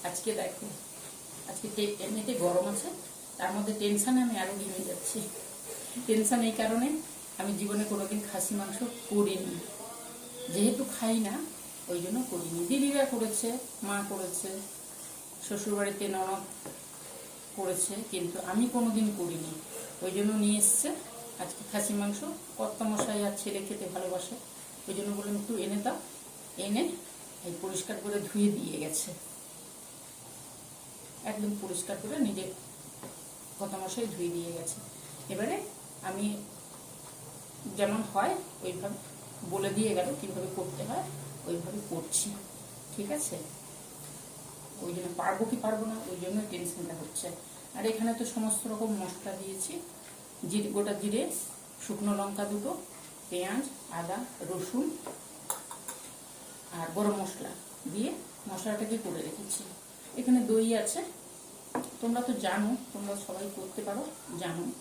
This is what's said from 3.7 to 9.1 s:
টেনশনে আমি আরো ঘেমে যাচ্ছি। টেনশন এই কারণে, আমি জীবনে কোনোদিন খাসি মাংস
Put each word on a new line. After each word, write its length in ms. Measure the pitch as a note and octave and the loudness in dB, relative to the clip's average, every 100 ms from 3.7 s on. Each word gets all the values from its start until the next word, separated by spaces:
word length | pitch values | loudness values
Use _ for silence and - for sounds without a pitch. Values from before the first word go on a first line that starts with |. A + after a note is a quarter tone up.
টেনশনে 500 | G#3 G#3 G#3 B3+ B3+ | 4 4 6 8 8
আমি 160 | A#3+ G#3 | 6 4
আরো 140 | F#3 | 0
ঘেমে 320 | G3+ G3 F#3 | -2 -4 -4
যাচ্ছি। 340 | - - - A3 G3+ - - - - - - A#3+ - | -4 -2 -2 -2 -2 -6 -8 -10 -8 -8 -6 -4 6
টেনশন 340 | A3 G#3+ A#3+ | 6 8 6
এই 100 | A3+ | 6
কারণে, 360 | A3 A3 A#3 C4+ D#4 - - - - | 4 4 6 4 2 -2 -10 -10 -2
আমি 140 | G3+ | 0
জীবনে 320 | G3+ G3+ G#3 | 2 2 4
কোনোদিন 360 | G#3 G3 G3+ G#3 - | 4 2 2 0 0
খাসি 220 | F#3 - | 0 2
মাংস 240 | G3+ F#3 - A#3 - - | 2 0 0 -2 -2 2